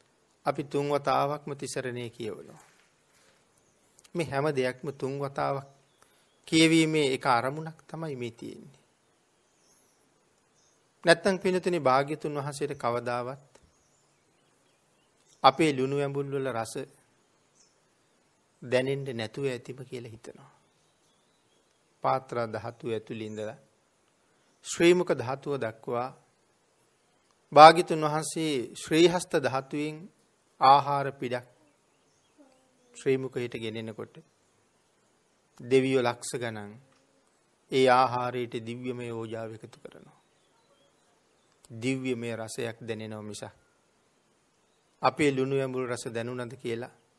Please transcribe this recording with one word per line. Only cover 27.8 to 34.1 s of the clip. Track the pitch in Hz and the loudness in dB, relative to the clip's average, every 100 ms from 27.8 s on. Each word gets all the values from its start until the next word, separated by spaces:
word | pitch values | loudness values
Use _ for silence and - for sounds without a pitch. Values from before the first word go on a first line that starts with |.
| 170 160 | 2 -2
වහන්සේ | 151 151 156 165 160 135 110 - | -2 -2 -4 -4 -2 -2 -4 -10
ශ්‍රී | - 165 170 | 0 6 6
හස්ත | 180 - 165 | 4 -2 -2
ධාතුවෙන් | 123 135 139 147 151 156 196 _ _ _ _ - | 0 -2 -6 -6 -6 -8 -18 _ _ _ _ 4
ආහාර | 135 143 139 139 139 | 8 8 6 -2 -2
පිඩක් | 139 127 123 - _ _ _ _ _ _ _ _ _ 285 _ _ _ _ - | -6 -6 -6 -8 _ _ _ _ _ _ _ _ _ -20 _ _ _ _ -6
ශ්‍රී | 143 135 | -2 0
මුකයට | 131 127 120 120 | -2 -8 -8 -8
ගෙනෙනකොට | 113 113 110 110 110 | -8 -8 -10 -12 -14